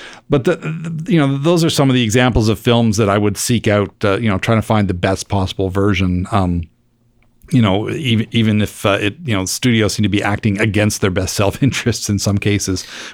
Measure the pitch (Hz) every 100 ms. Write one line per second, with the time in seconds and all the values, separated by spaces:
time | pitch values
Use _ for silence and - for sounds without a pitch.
0 | - - - 143 147 160 156 160 165 160
1 | 160 165 139 139 156 175 160 - 135 127
2 | 113 123 127 117 110 104 123 120 117 101
3 | 101 104 104 98 - 117 113 104 95 -
4 | 104 98 113 95 - 113 - 107 95 90
5 | 95 95 - 98 95 - 95 95 101 95
6 | 95 90 92 107 90 87 82 _ _ _
7 | _ _ _ _ - 127 107 98 104 143
8 | 135 113 110 120 110 104 101 - 107 98
9 | 101 110 160 98 92 - 127 113 101 -
10 | 104 101 101 101 110 98 110 101 104 -
11 | 104 90 95 - 98 - 135 - 120 110
12 | - 101 104 101 107 101 - 92 - -
13 | -